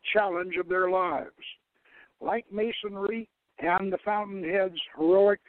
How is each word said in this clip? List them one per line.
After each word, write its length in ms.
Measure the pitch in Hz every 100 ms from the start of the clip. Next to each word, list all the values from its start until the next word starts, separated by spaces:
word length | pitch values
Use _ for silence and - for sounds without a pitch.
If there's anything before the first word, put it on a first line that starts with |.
| -
challenge 420 | 208 202 175 180 175
of 120 | 170
their 220 | 185 185
lives. 400 | 185 180 139 - - - - _ _ _ - - -
Like 240 | - 220 -
Masonry 760 | 202 226 220 208 196 196 226 220 _ _ -
and 340 | 165 180 190
the 60 | 185 208
Fountainhead's 760 | 208 202 196 165 196 190 165 - -
heroic 440 | 160 190 202 202